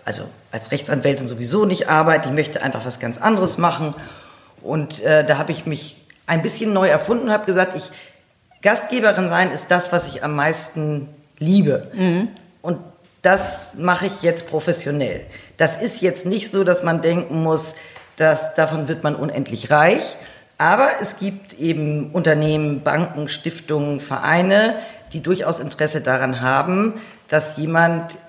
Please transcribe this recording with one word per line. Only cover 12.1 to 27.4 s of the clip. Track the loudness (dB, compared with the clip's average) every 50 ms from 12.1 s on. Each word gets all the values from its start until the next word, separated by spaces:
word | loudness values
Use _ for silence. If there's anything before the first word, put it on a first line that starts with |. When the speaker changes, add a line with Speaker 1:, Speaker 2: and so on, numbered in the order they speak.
| 2 0 -2 -4 -6 -14 -20 _ _ _
Speaker 1:
Und | -6 -6 -6 -6 -8 -18 -20 _ _ _ _ _
das | 4 4 4 4 2 -4 -6 -8 -10 -14 -10
mache | -2 0 0 0 2 0
ich | -4 -4 0
jetzt | 0 0 0 0 -6 -4
professionell. | -4 -2 0 0 -2 -2 -2 -4 -2 -2 -2 -2 -4 -8 -10 -14 -20 -20 -20 -20 0
Das | 0 0 0 2 -2
ist | -4 -4 -2 0
jetzt | 0 0 0 0 -2
nicht | -2 -2 -2 -2 -2
so, | 0 2 4
dass | 4 2 2
man | 2 0 0 2
denken | 2 2 2 0 -2 -2 -2 0 2
muss, | 2 2 0 -2 -6 -12 -14 -20 -20 -20 -20 -20 -20 -2
dass | 2 4 4 4 2 -2 -4 0
davon | 0 2 2 0 -4 -2 -4
wird | -4 -2 -2
man | -4 -2
unendlich | -2 -4 -4 -4 -4 -4 -6 -6 -8 -2 2
reich. | 4 4 6 4 4 2 -2 -8 -10 -14 -18 -20 -20 -20 -20 _ _ 0
Aber | 2 4 4 4 4 2 2 -2
es | -6 -8 -6 -6
gibt | -8 -8 -8 -8 -16 -20 -10 -4
eben | -2 -2 -2 -2 -2 -2 -2 -4 -6 -4
Unternehmen, | -4 0 2 4 4 4 2 2 2 0 0 0 -2 -2
Banken, | -2 0 0 0 0 -2 -4 -8 -8 -8
Stiftungen, | -8 -6 -8 -8 -8 -8 -6 -2 -2 -2 0 -2 -4 -4
Vereine, | -4 -6 -6 -2 2 2 4 4 4 4 4 4 4 2 0 -4 -8 -12 -16 -20 -20 -14
die | -12 -8
durchaus | -2 0 0 0 0 -2 -2 -4
Interesse | -6 -10 -2 -2 -2 -2 -2 -2
daran | 0 0 0 0 0 -2 -2 -2
haben, | 0 2 2 2 2 2 0 0 0 0 -2 -6 -14 -16 -20 -20 _ 0
dass | 0 0